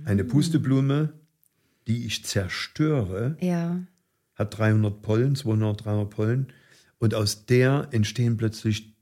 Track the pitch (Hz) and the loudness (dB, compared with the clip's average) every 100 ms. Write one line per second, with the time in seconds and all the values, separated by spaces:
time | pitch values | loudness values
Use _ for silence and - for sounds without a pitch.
0 | 147 101 - 135 175 160 117 135 135 143 | -2 -2 2 2 2 2 2 2 2 0
1 | 156 - _ _ _ _ _ _ - 117 | -2 -6 _ _ _ _ _ _ -4 -4
2 | 120 - - 107 95 - - - 156 147 | -4 -8 -4 -4 -4 -6 -8 -2 0 0
3 | 95 92 123 160 180 175 170 180 180 _ | -2 -4 -4 -2 -2 -2 -2 -4 -8 _
4 | _ _ _ - 104 - 110 107 107 101 | _ _ _ -6 -6 0 2 4 2 -2
5 | - 110 131 139 - 110 107 104 107 104 | -2 2 2 0 0 0 0 -2 -4 -2
6 | 101 - 110 127 135 - _ _ _ - | -4 -2 -2 0 -4 -10 _ _ _ -2
7 | 113 110 104 - - 123 127 143 143 113 | -2 0 -2 -2 2 4 4 2 0 0
8 | 104 - 120 113 110 - 113 104 - _ | 0 2 0 2 -2 -2 -2 -2 -4 _